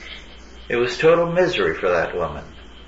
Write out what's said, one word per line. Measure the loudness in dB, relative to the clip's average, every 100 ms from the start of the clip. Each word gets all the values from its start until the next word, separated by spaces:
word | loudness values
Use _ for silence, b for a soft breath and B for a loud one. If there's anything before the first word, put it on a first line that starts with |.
| B B -18 -20 -20 -18 -6
It | -2
was | -2 2
total | 6 6 4
misery | 2 2 2 0
for | 0 0
that | 2 0 -2
woman. | -6 -6 -14 -18 -20 -20